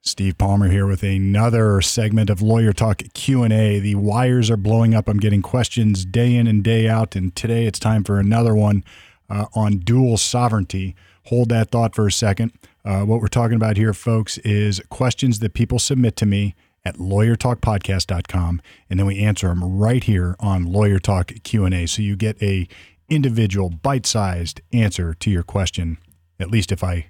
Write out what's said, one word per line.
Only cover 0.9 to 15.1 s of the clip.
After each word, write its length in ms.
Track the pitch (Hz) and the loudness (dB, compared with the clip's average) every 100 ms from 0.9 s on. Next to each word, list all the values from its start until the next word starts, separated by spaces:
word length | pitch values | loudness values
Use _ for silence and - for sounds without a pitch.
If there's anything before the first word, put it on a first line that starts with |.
| 98 | 0
another 760 | 101 95 98 101 117 117 110 98 | 0 0 0 2 2 2 4 2
segment 480 | 90 - 107 110 104 | 0 -2 0 2 0
of 120 | 95 | 0
Lawyer 300 | 107 113 113 | 2 4 2
Talk 300 | 101 113 104 - | 2 0 -2 -6
Q 300 | - - 131 | -8 -2 0
and 80 | 117 | 2
A. 280 | 110 107 104 | 2 2 0
The 160 | 101 101 | 0 0
wires 540 | 104 107 127 123 110 | 0 0 2 2 2
are 60 | 113 | 0
blowing 400 | 101 113 113 110 | 2 2 4 2
up. 140 | 110 | 2
I'm 80 | 104 | 0
getting 240 | 107 101 | 2 2
questions 640 | 92 127 117 - 107 98 92 | 0 -2 -2 0 2 0 -2
day 300 | 110 123 120 | 0 2 4
in 120 | 117 | 4
and 160 | 107 | 2
day 240 | 101 113 110 | 2 2 2
out, 300 | 113 110 98 | 2 0 -2
and 180 | 92 - | -4 -4
today 300 | 113 117 113 | -4 0 -2
it's 140 | - | -2
time 260 | 110 110 98 | 0 0 0
for 120 | 101 | 0
another 380 | 101 113 117 107 | 2 2 2 2
one, 300 | 104 104 - - - _ _ | 2 0 -2 -20 -20 _ _
uh, 180 | 104 107 | -6 -4
on 260 | - 104 101 | -2 0 0
dual 360 | 90 123 127 110 | 2 2 2 0
sovereignty. 800 | - 120 123 110 92 95 95 90 _ _ - | 0 0 0 0 -2 -6 -8 -10 _ _ -4
Hold 240 | 120 117 | 0 2
that 200 | 117 110 | 2 0
thought 240 | 117 113 | 0 -2
for 140 | - 104 | 0 0
a 60 | |
second. 400 | - 110 98 113 _ _ _ 98 | 0 0 0 -2 _ _ _ -4
Uh, 160 | 98 | -2
what 180 | 101 117 | 0 0
we're 80 | 107 | 0
talking 300 | - 117 113 | 0 0 0
about 180 | 110 104 | 0 2
here, 180 | 110 | 0
folks, 440 | 101 - 113 104 - | 0 -2 -2 -2 -6
is 440 | 110 104 104 95 - | -2 0 0 -2 -8
questions 520 | - 127 | -4 -2